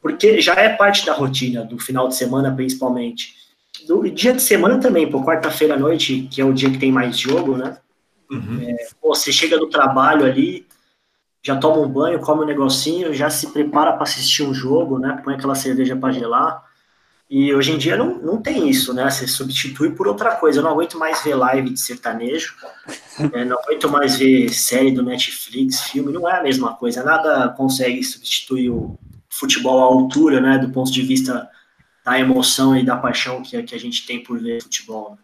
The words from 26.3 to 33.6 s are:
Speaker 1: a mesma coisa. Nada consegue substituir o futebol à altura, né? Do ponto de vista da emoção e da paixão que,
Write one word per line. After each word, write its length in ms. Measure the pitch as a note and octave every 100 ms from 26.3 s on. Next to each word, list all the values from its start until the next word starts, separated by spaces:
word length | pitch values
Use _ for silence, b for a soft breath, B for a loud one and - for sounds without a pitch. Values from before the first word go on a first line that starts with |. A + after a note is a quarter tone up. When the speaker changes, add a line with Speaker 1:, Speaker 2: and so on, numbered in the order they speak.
| F3+
Speaker 1:
a 40 |
mesma 320 | C#3+ C3 A#2 -
coisa. 280 | A#2+ A#2+
Nada 440 | C#3 D#3+ D#3+ C#3 B2
consegue 540 | - C3 C3 B2+ B2+
substituir 680 | C3 - - - - C3 B2
o 260 | A#2 G#2+ G2 - - _
futebol 500 | - C3+ - B2+ C3
à 40 | B2+
altura, 560 | C3 C3 D4 A3 C3
né? 160 | C3 C3+
Do 140 | -
ponto 200 | C3+ B2+
de 120 | B2+
vista 440 | C3 C3 B2+ A#2+ - b b b _ _
da 160 | B2 B2+
emoção 560 | C3 C3 B2+ - C3+ C3
e 80 |
da 140 | B2+ B2
paixão 460 | B2+ A#2+ B2+ B2+
que, 180 | B2+ A#2+